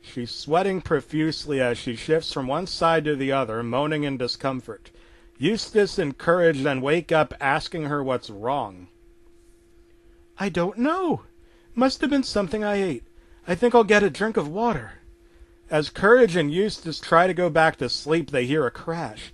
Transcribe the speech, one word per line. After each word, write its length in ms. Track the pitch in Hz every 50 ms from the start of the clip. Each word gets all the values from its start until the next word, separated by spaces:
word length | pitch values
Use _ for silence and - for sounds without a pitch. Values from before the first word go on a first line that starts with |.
She's 300 | _ - - 131 120 117
sweating 500 | - - - - 147 170 190 196 190 185
profusely 800 | - - 170 143 127 - - 156 156 160 156 - - 147 147 135
as 160 | 127 123 120
she 180 | 113 - 131 120
shifts 380 | 113 - - 156 165 160 - -
from 140 | 151 135
one 200 | 127 135 156 185
side 380 | 180 - - 175 165 165 165 151
to 100 | 151 151
the 160 | 135 135 135
other, 300 | 135 135 135 110 110 113 117
moaning 400 | 117 113 127 143 147 156 151 147
in 140 | 143 139
discomfort. 760 | 127 127 120 - - - 139 135 127 120 - 110 - - - _ - - - - - - - _
Eustace 600 | _ 127 160 220 220 - - - 220 202 190 -
and 200 | - 180 143 139
Courage 460 | - - - 165 180 175 165 160 139 135
then 180 | 147 139 131
wake 300 | 123 139 156 175 160 -
up 220 | 170 156 151 147 - -
asking 460 | 143 135 139 156 - - - 175 156
her 180 | 143 147 147 139
what's 260 | 131 127 120 - -
wrong. 580 | 107 98 104 120 139 143 123 104 95 90 90 87 _ _ - - - - - - - - _ _ - _ _ _ _ - - _ - _ _ - - _ - _ _
I 120 | - 190 202
don't 280 | 160 175 170 185 208
know. 460 | 226 240 294 330 370 381 339 143 110 - - - - - _ _ _ _ _ -
Must 260 | 226 254 269 262 -
have 80 | - 277
been 140 | 285 277 262
something 400 | - - 214 202 175 - 220 214
I 180 | 208 208 202
ate. 220 | 196 185 156 175 - - _ - - - - - _
I 80 | - 180
think 180 | 170 - 240 233
I'll 80 | 240 226
get 200 | 180 214 208 202
a 60 | 196
drink 280 | 135 - 190 220 220
of 100 | 220 165
water. 460 | 147 156 190 226 240 214 143 113 107 - - - - - _ _ _ _ - - _ - _ _ -
As 200 | - 151 156 -
Courage 460 | - - 185 202 233 254 254 214 165
and 160 | 180 156 143
Eustace 480 | 147 175 202 214 - - - 165 147 -
try 280 | - - 180 165 175
to 60 | 185 180
go 160 | 165 180 175
back 280 | 151 160 160 160 -
to 120 | - 135 123
sleep, 420 | - - - 143 160 170 156 -
they 140 | 135 131 123
hear 200 | 123 143 156 156
a 60 | 151
crash. 600 | - - - - 165 170 160 120 110 139 - -